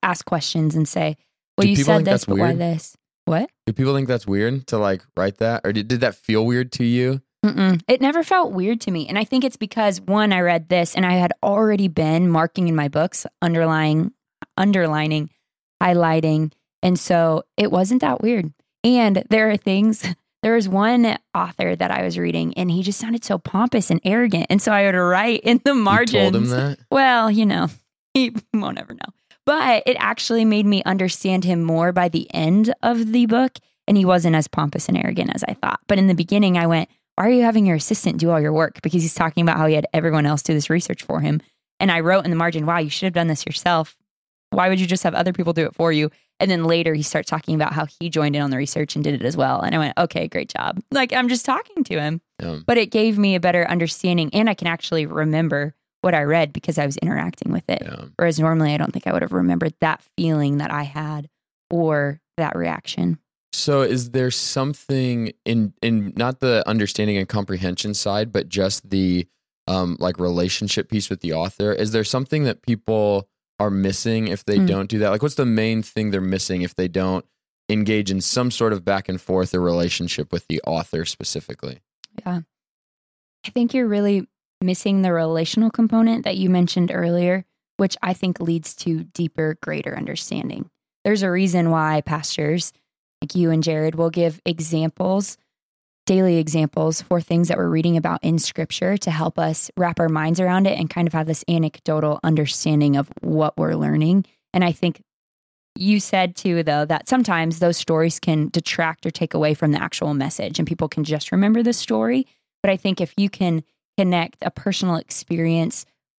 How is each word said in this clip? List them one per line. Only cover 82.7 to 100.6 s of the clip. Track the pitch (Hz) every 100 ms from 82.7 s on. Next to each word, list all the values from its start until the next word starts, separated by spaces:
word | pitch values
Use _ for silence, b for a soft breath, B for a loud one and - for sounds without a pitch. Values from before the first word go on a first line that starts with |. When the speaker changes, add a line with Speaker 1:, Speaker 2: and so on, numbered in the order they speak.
| _ _ _ _ _ _ _ -
Speaker 1:
I |
think | 247 240
you're | 262 233
really | 208 202 202 - _ _ _
missing | 180 185 202 196
the | 185
relational | 170 160 160 165 214 220
component | - 226 226 226 226
that | - 190
you | 185
mentioned | 180 175 185 175
earlier, | 180 170 175 175 185 - _ _ -
which | 196 -
I | 185
think | 180 185 -
leads | 170 165 - -
to | 175 160 165
deeper, | - 165 - 156 160
greater | - 151 - -
understanding. | - - - - - - - _ _ _
There's | 208 208
a | 190
reason | 175 190 175 165
why | 160 156 151 -
pastors | 151 - - 151 170 - - _ _ _ _
like | 151 180
you | 165
and | 160
Jared | 165 156 156 160
will | 165
give | 175 170 156 -
examples, | 165 156 160 160 - 185 196 196 - _ _ _ _ _ _ -
daily | 190 185 170
examples | 156 160 156 165 160 160
for | - 175
things | - 170 170
that | -
we're | 175
reading | 160 170 165
about | 160 165
in | 160 165
scripture | - - 160 - 185 202
to | -
help | 156 160 -
us | 160 160 - -
wrap | 175 170
our | 165
minds | 156 156 170
around | 185 185